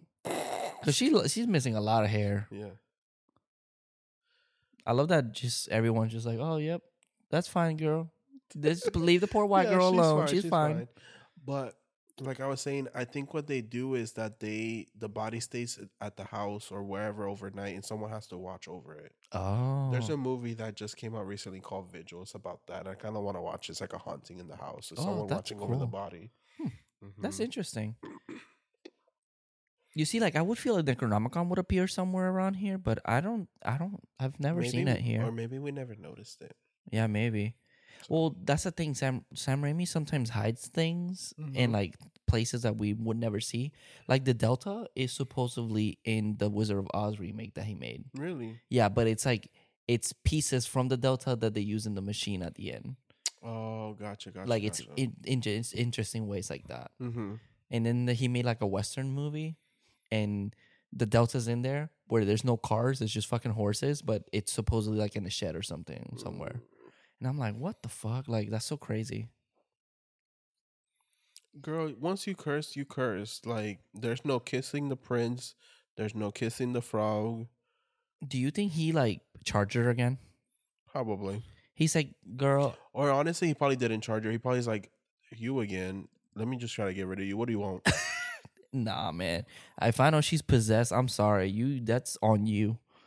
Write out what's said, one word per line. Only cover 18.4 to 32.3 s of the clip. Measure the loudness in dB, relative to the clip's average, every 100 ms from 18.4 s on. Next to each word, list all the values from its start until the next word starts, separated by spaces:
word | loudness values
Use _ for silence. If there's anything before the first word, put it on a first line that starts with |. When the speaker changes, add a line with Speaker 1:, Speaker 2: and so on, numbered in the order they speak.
| -10 -12 -12
Speaker 2:
over | -14 -14
it. | -18 -20 -20 _
Speaker 1:
Oh. | -4 0 0 0 0 0
Speaker 2:
There's | 0 0
a | 0
movie | 0 -2 -4
that | -6 -8
just | -8 -10 -8
came | -8
out | -6 -6
recently | -8 -10 -12
called | -10 -10 -10
Vigil. | -14 -16 -16
It's | -14
about | -12 -12 -12 -12
that. | -10 -10
I |
kinda | -10 -6 -4
wanna | -4 -4
watch | -6 -8 -10
it. |
It's | -10
like | -10
a | -10
haunting | -10 -12 -14 -16
in | -16
the | -14
house. | -12 -12 -10
It's | -4
Speaker 1:
Oh, |
Speaker 2:
someone | -2 -2 -2
Speaker 1:
that's | -4 -6
Speaker 2:
watching | -6
over | -2
the | 0
Speaker 1:
cool. | 0
Speaker 2:
body. | -4 -8 -10 -16 _ _ -8
Speaker 1:
Hmm. | -8 -8 _ _ -18 -8
That's | -6 -4
Speaker 2:
Mm-hmm. |
Speaker 1:
interesting. | -4 -4 -6 -4 -6 -8 -14 -18 -16 -16 -18 _ _ _ -20 _ _ _ _ _ _ _ _ _ _
You | -2
see, | 0 2
like, | 2 2
I |
would | 2 0
feel | 2 4
like |
the | 4
Necronomicon | 2 2 2 2 0 0
would | 0
appear | 2 2 2
somewhere | 0 -2 0 0